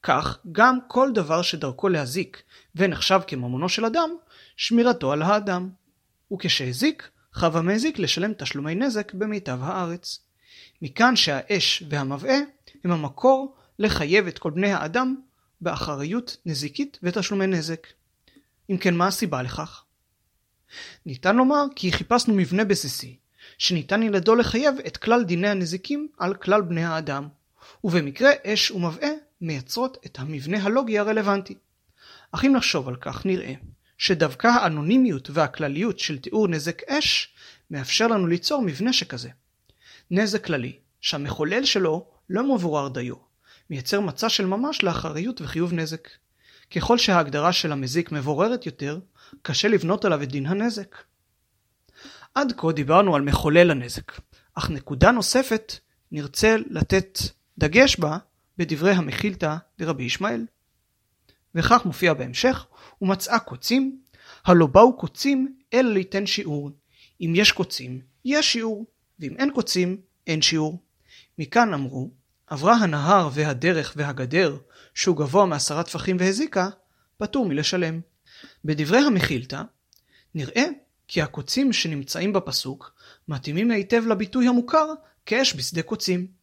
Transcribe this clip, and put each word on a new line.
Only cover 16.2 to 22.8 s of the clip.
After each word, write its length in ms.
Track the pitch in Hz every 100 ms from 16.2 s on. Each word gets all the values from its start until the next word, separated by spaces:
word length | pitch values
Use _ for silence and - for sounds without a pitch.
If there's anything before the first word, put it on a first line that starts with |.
| 240 - 170
נזיקית 520 | 143 147 - 285 -
ותשלומי 440 | 180 190 185 196 190
נזק. 400 | 180 156 160 - _ _ _ _ _ _ _ -
אם 60 | 180
כן, 180 | 185
מה 120 | 170 185
הסיבה 360 | 190 196 139
לכך? 420 | 127 - 156 - _ _ _ _ _ _ _ _ _ - - - 170
ניתן 300 | 127 180 226
לומר 280 | 262 294 285 277
כי 160 | 185
חיפשנו 420 | - - 240 240
מבנה 300 | 202 156 185
בסיסי, 520 | 214 202